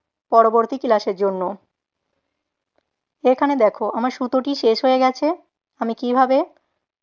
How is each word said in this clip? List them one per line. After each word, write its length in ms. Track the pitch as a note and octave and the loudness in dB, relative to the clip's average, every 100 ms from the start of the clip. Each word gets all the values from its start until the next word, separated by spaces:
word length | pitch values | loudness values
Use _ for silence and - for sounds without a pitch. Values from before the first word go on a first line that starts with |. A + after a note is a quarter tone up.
| _ _ - | _ _ 0
পরবর্তী 460 | A3+ A3+ A3+ A3+ C4+ | 4 4 4 0 -2
ক্লাসের 380 | C4 G#3+ G#3 F#3 | 0 0 0 -2
জন্য। 240 | G3 F#3+ F3+ G3+ _ _ _ _ _ _ _ _ _ _ _ _ _ _ _ _ | -2 -2 -6 -8 _ _ _ _ _ _ _ _ _ _ _ _ _ _ _ _
এখানে 300 | B3 B3+ C#4+ C#4+ | 0 2 0 2
দেখো 300 | G#3 - G#3 A#3+ | 0 0 -6 -4
আমার 160 | B3 | -6
সুতোটি 400 | - B3 C4 B3+ C#4 | -6 -4 -4 -4 -2
শেষ 220 | A#3+ A3 | 0 0
হয়ে 180 | C4 C4 | 2 2
গেছে, 240 | C4 B3+ D4 F4 _ _ _ - | 0 0 -4 -4 _ _ _ -10
আমি 120 | A3+ A3+ | -8 -6
কিভাবে 420 | B3 B3 B3+ C4 F4 _ _ _ _ _ | -2 0 2 2 -2 _ _ _ _ _